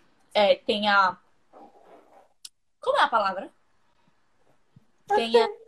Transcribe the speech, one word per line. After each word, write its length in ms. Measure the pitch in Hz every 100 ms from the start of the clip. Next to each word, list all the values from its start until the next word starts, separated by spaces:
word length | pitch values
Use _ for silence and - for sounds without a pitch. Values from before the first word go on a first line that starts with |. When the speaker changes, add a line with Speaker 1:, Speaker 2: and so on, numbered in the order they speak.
| _ _ _
Speaker 1:
é, 220 | 214 202 185
tenha, 640 | - 214 208 202 185 185 _ _ _ - - _ _ - _ - _ _ - _ _ _
como 180 | 480 571
é 60 |
a 60 | 311
palavra? 420 | 226 196 185 294 _ _ _ _ _ _ _ _ _ _ _ _ _ _ _ -
Speaker 2:
Acho 100 | 403
Speaker 1:
Tenha 280 | 226 453 440
Speaker 2:
que 40 | 427